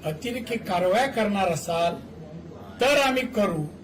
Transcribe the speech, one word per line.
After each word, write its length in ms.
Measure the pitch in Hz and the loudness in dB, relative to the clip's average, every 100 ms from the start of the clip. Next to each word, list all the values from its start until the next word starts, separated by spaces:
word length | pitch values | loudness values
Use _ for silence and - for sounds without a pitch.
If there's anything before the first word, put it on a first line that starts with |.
अतिरेकी 540 | 156 156 240 240 - 226 | -6 -6 -6 -6 -4 -6
कारवाया 480 | 170 180 180 202 269 | 0 2 4 4 2
करणार 420 | 233 208 202 185 | 0 0 2 2
असाल 460 | 160 - 170 170 - - - - - - - - - | 0 -2 0 0 0 -10 -16 -14 -14 -14 -16 -16 0
तर 160 | 247 294 | 4 4
आम्ही 300 | 269 254 - | 4 2 0
करू 380 | - 202 165 151 - | 2 2 2 -4 -8